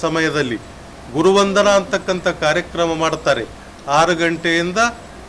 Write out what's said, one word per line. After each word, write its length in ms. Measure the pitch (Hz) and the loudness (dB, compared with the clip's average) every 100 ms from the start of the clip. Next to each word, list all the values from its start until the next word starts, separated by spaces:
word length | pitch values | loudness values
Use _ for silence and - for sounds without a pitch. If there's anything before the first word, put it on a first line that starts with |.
ಸಮಯದಲ್ಲಿ 560 | 165 160 160 147 127 110 - - - - - | -2 0 0 0 -2 -4 -8 -18 -18 -18 -8
ಗುರುವಂದನ 560 | 131 175 196 196 196 202 | 2 4 6 4 4 4
ಅಂತಕ್ಕಂಥ 600 | 196 180 190 196 185 180 | 4 2 -4 -2 -2 -2
ಕಾರ್ಯಕ್ರಮ 680 | 160 156 175 175 165 170 | 0 0 0 -2 -2 -2
ಮಾಡ್ತಾರೆ. 500 | 160 160 156 156 123 107 - - - - | 0 -2 -2 0 0 -2 -12 -20 -14 0
ಆರು 260 | 147 165 | 2 4
ಗಂಟೆಯಿಂದ, 640 | 165 170 165 175 165 175 185 233 - - - | 2 0 0 0 0 0 0 0 -2 -16 -18